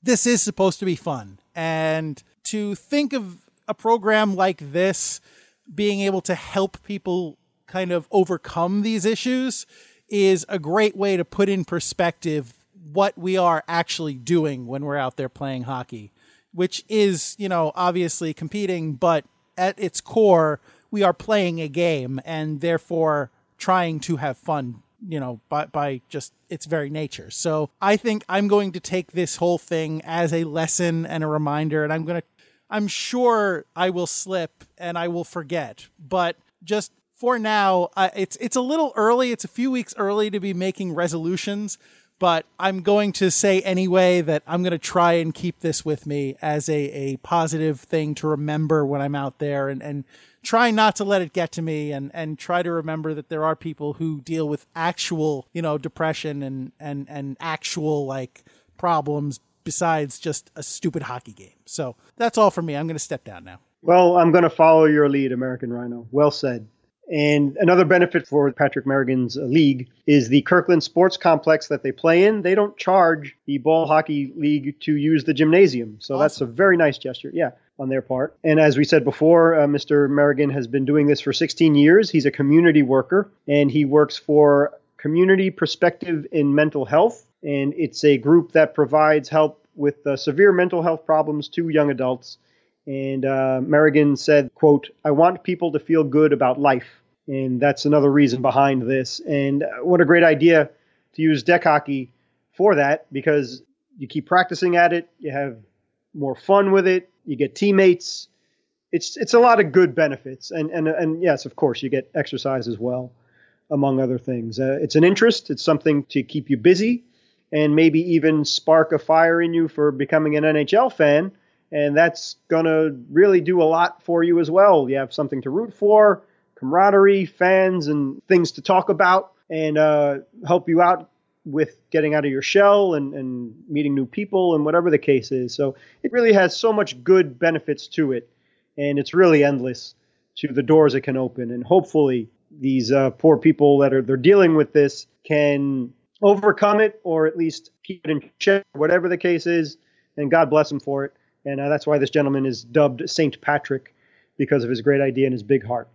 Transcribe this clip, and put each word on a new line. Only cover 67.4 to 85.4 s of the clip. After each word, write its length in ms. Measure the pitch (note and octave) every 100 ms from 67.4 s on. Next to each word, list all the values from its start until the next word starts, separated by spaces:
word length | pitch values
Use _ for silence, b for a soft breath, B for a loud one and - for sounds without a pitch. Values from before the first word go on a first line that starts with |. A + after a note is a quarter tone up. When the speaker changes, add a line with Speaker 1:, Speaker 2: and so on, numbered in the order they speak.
| C#3+ C#3
Speaker 2:
another 240 | F3+ F3+ E3
benefit 420 | F3+ F3 E3+ -
for 240 | D3 C#3
Patrick 340 | C3 C#3+ C3+ C3+
Merrigan's, 520 | C#3 C3 C3 B2 B2
uh, 60 |
league 460 | C#3 D3+ D3 C3 B2+ _ -
is 220 | D3 A2+
the 140 | B2+
Kirkland 420 | - F3+ F3 E3+
Sports 320 | - - F#3 -
Complex 540 | F3+ D#3 D#3 D#3 -
that 120 | C#3
they 120 | C3+
play 320 | B2+ E3 E3+ G3
in. 160 | G#3+
They 120 | F3+
don't 220 | F#3+ G#3 -
charge 580 | - F#3+ E3+ D#3+ C#3 _ -
the 140 | C#3+
Ball 280 | B2+ D#3+ D#3
Hockey 460 | D#3 D#3 D3 C3+ E3
League 420 | D3 D3+ C3+ C#3+
to 120 | -
use 300 | D3 D3 D#3
the 100 | D3
gymnasium. 640 | C#3 D#3 E3+ F#3+ B2+ A2+ G#2
So 160 | - C3+
that's 240 | D3+ -
a 20 |
Speaker 1:
Awesome. 120 | B2+ A#2
Speaker 2:
very 200 | G3 F3
nice 220 | D#3 C#3
gesture, 340 | C3+ B2 C#3
yeah, 180 | D#3+ C#3+ - _ -
on 80 | C3+
their 140 | C3+
part. 340 | - C3 D3 _
And 160 | D#3+ D#3
as 180 | D3+ C3
we 60 |
said 220 | D3 D#3 C3+
before, 520 | - D#3 E3+ E3 D#3+
uh, 100 | D3
Mister 420 | C#3+ - D3 C#3+
Merrigan 400 | C#3+ C#3+ C3+ C#3+
has 180 | C#3 A#2
been 160 | C3+
doing 240 | C3+ D3+ C#3+
this 140 | C#3+
for 100 | -
sixteen 440 | C#3 E3 - E3 D3
years. 340 | D3 F#3+ A3
He's 160 | D#3+ C#3
a 60 |
community 520 | - C#3 D#3 E3+ D3+
worker, 480 | C3 C3+ B2+ F#3+ G3+ _ -
and 240 | D3 C#3+
he 140 | D3+ C#3+
works 320 | D3 D3 -
for 560 | - D3+ D3 C#3+ C#3+ - _ _
Community 520 | C#3+ E3 F#3 F#3+